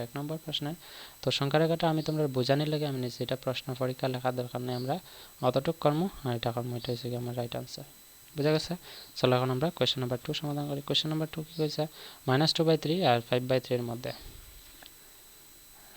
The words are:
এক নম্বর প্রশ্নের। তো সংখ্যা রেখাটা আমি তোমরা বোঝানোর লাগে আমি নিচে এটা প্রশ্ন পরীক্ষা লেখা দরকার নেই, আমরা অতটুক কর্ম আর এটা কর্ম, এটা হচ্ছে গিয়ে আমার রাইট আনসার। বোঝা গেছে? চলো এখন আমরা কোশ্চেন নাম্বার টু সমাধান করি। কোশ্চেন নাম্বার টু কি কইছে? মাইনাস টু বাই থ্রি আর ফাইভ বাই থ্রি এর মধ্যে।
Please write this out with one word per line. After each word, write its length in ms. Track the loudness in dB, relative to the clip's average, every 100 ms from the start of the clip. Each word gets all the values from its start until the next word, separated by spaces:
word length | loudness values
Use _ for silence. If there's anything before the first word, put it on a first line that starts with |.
| -6
এক 60 | -6
নম্বর 200 | -6 -6
প্রশ্নের। 320 | -6 -4 -4 -6 -12 -18 -18 -4
তো 60 | -2 0
সংখ্যা 220 | 2 4
রেখাটা 220 | 4 4 2
আমি 80 | 2 2
তোমরা 160 | 0 2 2
বোঝানোর 320 | 4 4 2
লাগে 120 | 0 -2
আমি 80 | -2 -4
নিচে 140 | -4 -4
এটা 100 | -2 -2
প্রশ্ন 220 | -4 -6 -2
পরীক্ষা 260 | -2 0 -2
লেখা 160 | 0 -2 -2
দরকার 220 | -4 -4 -4
নেই, 80 | -4
আমরা 140 | -2 -4 -6 -18 -20 0 2
অতটুক 280 | 4 2 2
কর্ম 180 | 2 4 0 -2 -2
আর 80 | 0
এটা 100 | 0 -2
কর্ম, 160 | -4 -4
এটা 100 | -4
হচ্ছে 160 | -4 -4
গিয়ে 100 | -4
আমার 100 | -4 -4
রাইট 140 | -4 -6
আনসার। 280 | -8 -12 -14 -20 -20 -20 -10 0
বোঝা 160 | 2 2
গেছে? 180 | 0 -8 -10 -16 -14 2
চলো 140 | 4 6
এখন 120 | 4 2
আমরা 120 | 0 2
কোশ্চেন 220 | 0 2
নাম্বার 160 | -2 -4 -4
টু 60 | -4
সমাধান 260 | -4 -4 -4
করি। 120 | -6 -2
কোশ্চেন 200 | -2 0
নাম্বার 180 | -2 -2
টু 60 | -6 -8
কি 60 | -2
কইছে? 220 | -2 0 -4 -6 -18 -6 2
মাইনাস 240 | 4 4 4
টু 40 | 4
বাই 100 | 4
থ্রি 120 | 2 2 4
আর 80 | 4 2
ফাইভ 140 | -2 2
বাই 100 | 0
থ্রি 100 | 2 -2
এর 40 | -2
মধ্যে। 220 | -6 -8 -10 -14 -18 -20 -20 -20 -20 -20 -20 -20 -20 -20 -20 -20 -20 -20 -20 -20